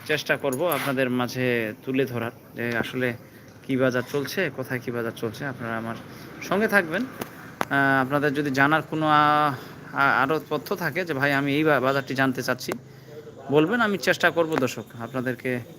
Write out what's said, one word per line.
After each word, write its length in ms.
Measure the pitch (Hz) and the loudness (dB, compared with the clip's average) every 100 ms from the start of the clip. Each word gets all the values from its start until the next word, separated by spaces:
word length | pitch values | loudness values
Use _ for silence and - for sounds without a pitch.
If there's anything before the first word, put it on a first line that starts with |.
| - | -4
চেষ্টা 320 | 147 - 143 | -2 0 0
করব 300 | 143 127 175 | 0 0 0
আপনাদের 420 | 139 135 131 127 | 0 0 0 2
মাঝে 640 | 123 120 127 127 120 107 104 131 | 0 -2 0 0 0 -2 -6 -4
তুলে 200 | 131 123 | -2 0
ধরার 260 | 120 117 - - 123 | -2 -6 -8 -16 -8
যে 220 | 117 117 | -4 -2
আসলে 360 | 110 127 127 117 - - - - | -4 -2 -2 -4 -12 -20 -20 -14
কী 140 | - 131 | -2 2
বাজার 260 | 131 123 120 | 2 2 -2
চলছে, 380 | 143 135 202 165 131 | -4 -4 -2 -4 -4
কোথায় 240 | 127 127 | -6 -6
কী 120 | 123 | -4
বাজার 200 | 120 113 | -4 -4
চলছে। 340 | 113 117 117 147 | -4 -6 -6 -8
আপনারা 320 | 127 117 113 | -8 -6 -6
আমার 180 | 113 110 - - - - - | -6 -10 -12 -16 -16 -12 -4
সঙ্গে 180 | 185 214 | 0 2
থাকবেন। 360 | 202 165 180 262 | 2 2 -2 -4
আহ, 960 | - - - - - - 139 135 135 | -8 -12 -14 -14 -8 0 4 6 4
আপনাদের 320 | 127 143 147 | 4 2 2
যদি 180 | 139 147 | 0 0
জানার 300 | 135 143 156 | 4 4 4
কোনো, 240 | 151 156 156 | 0 0 4
আহ, 460 | 151 147 151 151 131 - - - | 6 6 6 2 0 -8 -16 -8
আ-, 220 | 135 139 113 | 2 4 4
আরও 180 | 139 156 151 | 2 0 -2
তথ্য 260 | 147 - 196 | -6 -4 -4
থাকে 300 | 165 147 170 | -2 -2 -2
যে 80 | |
ভাই 200 | 135 143 | 0 2
আমি 180 | 139 143 | 2 2
এই 100 | 143 | 2
বা-, 180 | 156 135 | 4 4
বাজারটি 340 | 131 139 135 135 | 4 0 0 2
জানতে 280 | 135 127 | 2 2
চাচ্ছি 280 | 131 123 - - - - - - - - - | -2 -4 -4 -8 -8 -20 -20 -18 -18 -14 2
বলবেন, 300 | 143 160 240 | 4 4 2
আমি 160 | 214 196 | 0 0
চেষ্টা 320 | 185 165 175 | 2 4 4
করব 260 | 156 160 156 | 4 2 2
দর্শক 280 | 123 120 107 120 | 0 -4 -12 -10
আপনাদেরকে 600 | 117 127 123 120 131 123 - | -8 -4 -2 -2 -4 -4 -6